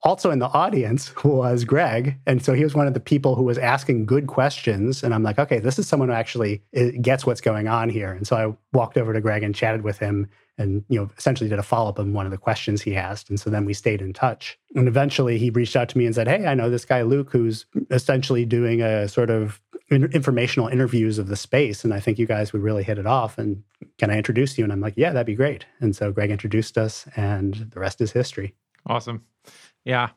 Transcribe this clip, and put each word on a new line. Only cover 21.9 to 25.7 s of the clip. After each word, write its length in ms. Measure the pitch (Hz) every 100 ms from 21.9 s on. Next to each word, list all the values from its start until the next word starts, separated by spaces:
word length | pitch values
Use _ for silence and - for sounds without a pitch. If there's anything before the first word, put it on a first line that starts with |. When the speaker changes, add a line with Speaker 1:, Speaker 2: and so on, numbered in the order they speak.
Speaker 1:
I 80 | 101
think 180 | 110 107
you 60 | 113
guys 260 | 107 107
would 100 | 107
really 220 | 104 107
hit 140 | 98 104
it 100 | 98
off. 300 | 131 113 -
And 260 | 107 101 - _ - -
can 140 | 107
I 60 | 107
introduce 400 | 107 117 135 -
you?" 80 | 107
And 80 |
I'm 80 | 101
like, 140 | 104 104
"Yeah, 160 | 160
that'd 120 | 143 113
be 100 | 104
great." 300 | 139 117 -